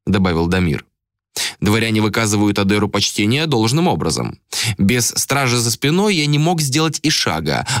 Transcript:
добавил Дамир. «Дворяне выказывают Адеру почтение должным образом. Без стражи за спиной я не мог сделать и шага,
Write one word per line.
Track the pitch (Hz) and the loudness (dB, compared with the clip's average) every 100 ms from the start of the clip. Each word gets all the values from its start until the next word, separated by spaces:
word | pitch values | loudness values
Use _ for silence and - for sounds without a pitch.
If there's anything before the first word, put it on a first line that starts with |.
| - | -2
добавил | 98 92 82 85 | 0 2 0 0
Дамир. | 92 87 69 - _ _ _ _ - - - | 0 0 -2 -8 _ _ _ _ -8 -8 -4
«Дворяне | - 110 113 107 | 0 2 2 2
выказывают | 107 113 110 104 104 101 | 0 0 0 2 2 2
Адеру | 98 104 101 | 2 2 0
почтение | 104 - - 104 135 160 | -2 -2 0 0 2 0
должным | 123 110 147 175 | 2 2 2 2
образом. | 87 82 62 62 - - - 113 104 | 0 -2 -2 -4 -8 -12 -6 -4 0
Без | 98 123 - | 2 2 0
стражи | - - 139 131 120 | -2 -2 -2 0 0
за | 117 | -2
спиной | 117 139 175 214 180 | -2 0 2 2 0
я | 147 | 0
не | 147 | 2
мог | 160 175 | 2 0
сделать | 147 147 160 151 | 0 0 0 -2
и | 156 | -2
шага, | 151 - 80 76 65 - - | -2 -2 -2 -2 -4 -4 -6